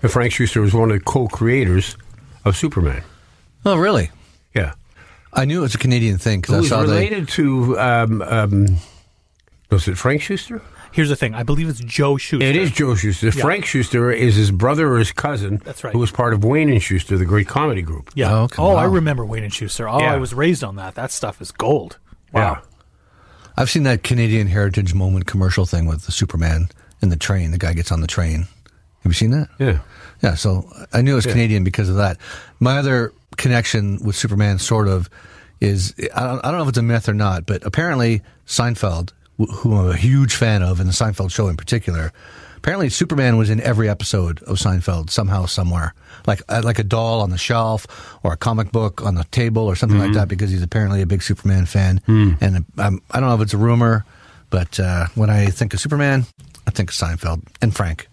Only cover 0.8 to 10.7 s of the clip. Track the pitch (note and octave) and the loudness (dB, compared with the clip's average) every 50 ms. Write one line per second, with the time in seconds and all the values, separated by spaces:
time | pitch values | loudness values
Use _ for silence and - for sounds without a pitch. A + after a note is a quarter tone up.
0.8 | A2+ A2+ G#2+ G2 - - - C#3 B2 A2 - - A2+ A2+ B2 C3+ B2+ F#2 F2+ F#2 | 2 2 2 0 -2 -2 -2 0 -2 -2 -2 -2 0 0 2 2 2 2 2 2
1.8 | F#2 - - - - - - - - - - - - G#2 F#2+ - - D#3 - - | 0 -2 -8 -16 -18 -20 -20 -20 -20 -20 -20 -4 -2 -2 0 0 -2 -2 0 0
2.8 | F2 D2 C2 B1+ - - - - - _ _ _ _ _ _ _ - G3+ G3 E3 | 0 0 0 -4 -8 -14 -20 -20 -20 _ _ _ _ _ _ _ 0 0 2 2
3.8 | F3 G3+ G#3 B2 E2+ D#2 - - - _ _ _ _ _ _ C3 F#2 C#2+ - - | 2 2 2 2 0 -2 -6 -14 -20 _ _ _ _ _ _ -4 -2 -2 -6 -12
4.8 | - _ - - - - - - _ - - - C3+ C3+ D3+ F3+ E3 B2+ G#2 - | -20 _ -20 -20 -20 -20 -20 -20 _ -6 -2 -2 0 0 0 0 0 -2 -2 0
5.8 | - B2+ B2 B2 A2+ A2+ G2 F#2 - A2+ G#2+ F#2+ F2+ - G2+ G2+ - C#3 A#2+ A2 | 0 2 2 2 2 2 0 0 0 0 0 0 0 0 2 2 2 2 2 2
6.8 | G#2 G#2 G#2 G2+ G2 G#3 G#3+ G3+ D#3+ - - - D#3+ C#3+ C3+ C3 A#2+ B2 B2+ F#2+ | 2 2 2 2 2 0 -2 -4 -4 -4 -2 0 0 2 2 2 2 0 0 0
7.8 | A#2+ B2 A#2+ A#2 A#2 A2+ A2 G#2+ F#2 - A#2 A2+ G#2+ G#2 G2+ G2+ G2+ G2+ F#2 E2+ | 0 2 2 2 2 2 0 -2 -2 -2 0 0 0 2 4 4 4 4 2 0
8.8 | - - - - _ _ _ _ _ _ _ _ _ _ _ _ _ _ G#2 F#2+ | -2 -8 -20 -20 _ _ _ _ _ _ _ _ _ _ _ _ _ _ 0 0
9.8 | E2 - F#2 F#2 - B2+ C#3 D3+ - - G3+ F#3+ - - A#3 A3 - - | 0 0 -4 -2 -2 0 0 0 -2 -4 -6 -6 -6 -10 -14 -14 -14 -16